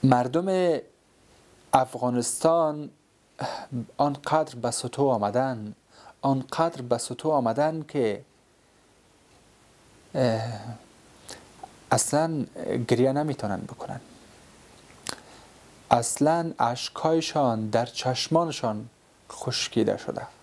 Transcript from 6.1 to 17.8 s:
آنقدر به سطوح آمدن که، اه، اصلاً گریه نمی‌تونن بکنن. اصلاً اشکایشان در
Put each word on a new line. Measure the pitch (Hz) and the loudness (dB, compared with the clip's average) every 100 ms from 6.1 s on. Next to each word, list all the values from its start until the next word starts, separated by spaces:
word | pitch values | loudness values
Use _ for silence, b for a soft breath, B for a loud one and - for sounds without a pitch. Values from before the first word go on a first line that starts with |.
| B | B
آنقدر | 139 135 123 - 165 151 | 0 0 -2 -2 -2 -2
به | 123 117 | -4 -4
سطوح | - 123 156 | -4 -4 0
آمدن | 151 120 113 151 160 151 | 2 2 2 0 0 -6
که، | 147 117 101 - _ _ _ _ _ _ _ _ _ _ - _ _ _ _ - - - | 0 0 -2 -10 _ _ _ _ _ _ _ _ _ _ -20 _ _ _ _ -20 -20 -8
اه، | - 127 110 113 110 110 113 - - - - B B B - - - - | 0 0 0 -4 -8 -10 -14 -16 -20 -20 -20 B B B -20 -20 -20 -2
اصلاً | 117 - 143 165 160 120 - - - 117 | 0 2 2 2 -2 -4 -6 -4 -2 2
گریه | 117 131 | 4 4
نمی‌تونن | 139 151 135 107 95 | 2 -2 -4 -4 -6
بکنن. | - - - 135 - - - - - - - - - - - B B B B B - - - | -8 -12 -12 -12 -14 -20 -20 -20 -20 -20 -20 -20 -20 -12 -10 B B B B B -20 -20 2
اصلاً | 120 117 - 143 170 165 - | 2 2 2 2 2 0 -2
اشکایشان | 117 123 - - 160 165 156 156 135 113 107 | -2 -2 -8 -2 2 2 0 0 2 0 0
در | 113 | 0